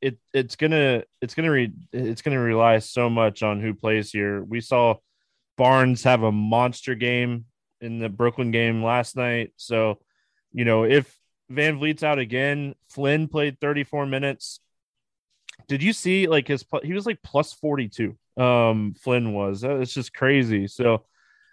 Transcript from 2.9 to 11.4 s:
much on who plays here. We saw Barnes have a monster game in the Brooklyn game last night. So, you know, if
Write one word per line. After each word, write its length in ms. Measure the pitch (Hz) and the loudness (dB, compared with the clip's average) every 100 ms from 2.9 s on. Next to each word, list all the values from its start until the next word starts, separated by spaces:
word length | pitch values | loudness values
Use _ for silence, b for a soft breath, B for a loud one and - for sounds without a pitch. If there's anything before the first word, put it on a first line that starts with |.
| 123 120 | -2 0
much 340 | 117 110 - | 2 2 0
on 180 | 107 104 | -2 -2
who 140 | 110 101 | -4 -4
plays 360 | 110 110 101 | -2 -2 -2
here. 320 | 104 101 101 | -4 -4 -4
We 180 | 95 117 | -6 -8
saw 340 | - 123 117 107 _ _ _ _ _ - | 0 2 4 2 _ _ _ _ _ 2
Barnes 460 | 127 131 127 120 | 4 6 4 2
have 200 | 127 123 | 4 4
a 100 | 110 | 4
monster 640 | 104 107 117 123 117 131 110 | 0 2 2 0 -2 -8 -4
game 500 | 120 123 123 120 117 _ _ - | -2 0 -2 -4 -10 _ _ -16
in 200 | 117 117 | -10 -8
the 100 | 110 | -6
Brooklyn 420 | 107 120 131 120 | -2 -2 0 0
game 320 | 113 117 113 | 2 2 0
last 320 | 113 123 117 127 | 0 0 -2 -4
night. 380 | 123 117 - - | -2 -2 -6 -10
So, 440 | - 113 110 101 _ _ _ _ _ | -4 0 0 -2 _ _ _ _ _
you 140 | 120 117 | -2 2
know, 180 | 110 | 2
if 340 | 113 143 - _ _ _ | 4 2 2 _ _ _